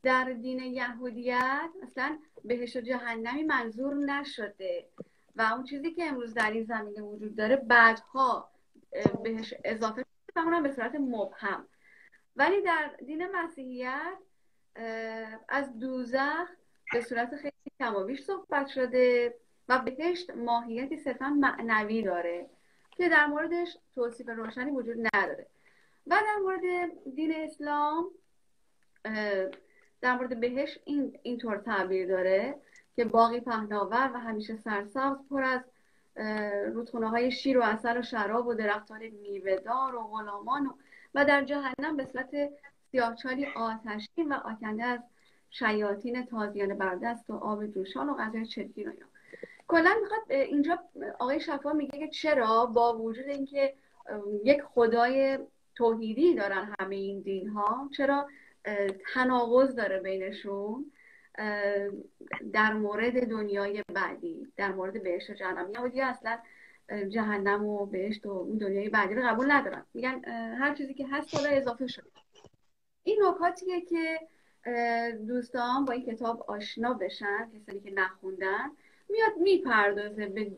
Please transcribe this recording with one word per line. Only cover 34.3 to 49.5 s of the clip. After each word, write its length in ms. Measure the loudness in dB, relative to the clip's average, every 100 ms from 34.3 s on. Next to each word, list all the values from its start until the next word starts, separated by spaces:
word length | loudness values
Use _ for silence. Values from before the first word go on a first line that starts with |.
| -6 -6 -8
سرسبز، 600 | -4 -4 -4 -2 -2 -2 -4
پر 120 | -2
از، 180 | 0 0 -4 _ _ _ _ -8
اه، 480 | -4 -2 -2 -2
رودخونه‌های 640 | -2 -4 -6 -4 0 2 2
شیر 280 | 0 4 6
و 40 |
عسل 360 | 4 2 0 0
و 40 |
شراب 440 | -2 -2 0 0 0
و 80 |
درختان 460 | 0 0 0 -4 -16 -14
میوه‌دار 840 | -14 -10 -6 0 0 0 0 0
و 80 | -4
غلامان 600 | -8 -8 -8 -8 -2 -2 -2
و، 40 | -6 -20 -20 -4
و 100 | 2
در 200 | 6 6
جهنم 520 | 4 -2 -4 -4 -4 -2
به 80 |
صورت 260 | -4 -8 -6 -2 -4 -4 -20 _ _
سیاهچالی 560 | 0 0 0 -6 -4 -4
آتشین 840 | -2 -4 -4 -6 -8 -6 -4 -2
و 20 |
آکنده 500 | -2 -4 -8 -6 -2
از 160 | -2 -2 -6 _ _ _ _
شیاطین 760 | -2 0 2 0 -2 -2 -4 -4
تازیان 480 | -4 -4 -2 -2
بر 200 | 0 -2
دست 360 | 0 -4 -6 -8
و 40 |
آب 320 | -6 -4 -4 -4
جوشان 420 | -4 -6 -4 -4
و 60 |
غذای 320 | -2 -4 -4 -6
چرکین 420 | -8 -10 -8 -10
و 20 |
اینا. 160 | -10 -20 _ -20 -16 -16